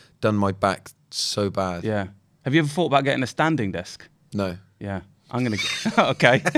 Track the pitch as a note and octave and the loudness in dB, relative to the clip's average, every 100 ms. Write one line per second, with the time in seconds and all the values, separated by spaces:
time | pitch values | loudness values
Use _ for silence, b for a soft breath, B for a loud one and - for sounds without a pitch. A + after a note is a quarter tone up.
0 | B B A2 G#2 G2+ F#2+ G2+ F2+ - - | B B 0 2 0 2 0 0 -8 -20
1 | - - - - G2+ G2 F#2 F2 A2 G#2 | -14 -6 -4 -2 -2 0 -4 -4 -2 -4
2 | F#2+ - _ _ C3+ D3+ D3 E3 D#3 C#3 | -4 -12 _ _ 0 0 0 -2 2 2
3 | C#3 C3 B2+ - D#3 E3 G2+ F2 F2+ - | 2 -2 -2 0 0 0 -2 -6 -10 -16
4 | - _ _ G2+ G2 F2+ - - G2+ G2 | -20 _ _ -4 -4 -6 -16 -12 -8 -8
5 | - _ - B2 B2 G#2 - - A3 A3+ | -10 _ -8 -4 -2 -2 -4 -4 -2 2
6 | C#3+ - B2+ C3+ F3 | 2 6 6 6 2